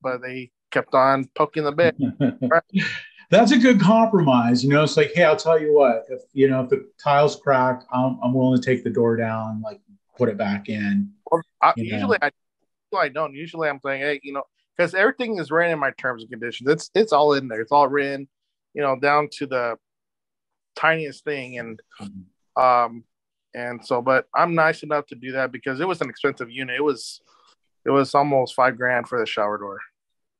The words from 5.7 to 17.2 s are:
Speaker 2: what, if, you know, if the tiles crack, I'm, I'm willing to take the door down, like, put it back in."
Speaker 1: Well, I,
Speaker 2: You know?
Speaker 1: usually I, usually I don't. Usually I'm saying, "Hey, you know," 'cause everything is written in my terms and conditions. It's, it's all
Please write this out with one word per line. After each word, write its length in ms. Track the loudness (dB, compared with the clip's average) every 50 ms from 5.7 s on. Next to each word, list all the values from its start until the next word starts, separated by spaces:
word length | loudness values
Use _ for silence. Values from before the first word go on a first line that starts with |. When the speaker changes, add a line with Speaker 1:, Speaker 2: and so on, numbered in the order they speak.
| 4
Speaker 2:
what, 320 | 6 6 4 2 0 -4 -8
if, 140 | -14 -14 -14 _ 0
you 160 | 2 4 4
know, 160 | 4 2 0
if 40 | 0
the 220 | -2 -2 -4 -6 _ -6
tiles 360 | 0 2 4 4 4 2 0
crack, 480 | -2 0 0 2 2 2 2 0 -4 -6 -6 -2
I'm, 260 | -2 -2 -2 -2 -2 -4
I'm 100 | -2 0
willing 260 | 2 2 2 2 2
to 60 | 0
take 160 | 0 -2 -2 -2
the 80 | -4
door 240 | -2 0 0 0 0
down, 460 | 0 -2 -4 -4 -6 -6 -8 -8 -10 -10
like, 180 | -12 -14 -16 _ _ _ _ _ _ _ -2
put 100 | -2 -2
it 80 | -2
back 320 | -2 -4 -4 -4 -6 -6 -8
in." 440 | -6 -4 -2 -2 0 -2 -2 -4 -8 _ -6 -2
Speaker 1:
Well, 100 | -2 -2 -2 _ _ 0 0
I, 100 | 0 2
Speaker 2:
You 160 | 0 -4 -6 -4
know? 40 |
Speaker 1:
usually 220 | -4 0 0 0 0 0
I, 100 | -4 -6 _ _ _ _ _ _ _ _ _ _ -6
usually 160 | -4 -2 -2
I 20 | -2
don't. 240 | -2 -6 -6 -6 -8
Usually 360 | -12 -14 -12 -8 -4 -4 -4
I'm 100 | -4 -4 -6
saying, 140 | -6 -6 -4
"Hey, 180 | -4 -4 -4 -6 -8
you 80 | -10 -10
know," 100 | -10 -10 _ _ _ _ _ _
'cause 180 | -2 -2 0 2
everything 440 | 2 2 2 0 -2 -4 -6 -4 -6
is 140 | -4 -2 0
written 180 | 0 2 0 0
in 40 | -2
my 140 | -2 -4 -4
terms 300 | -4 -6 -6 -6 -6 -10
and 60 | -16 -14
conditions. 360 | -10 -10 -10 -10 -4 0 0
It's, 220 | 0 0 0 -4 0
it's 200 | 0 0 2 2
all 220 | 2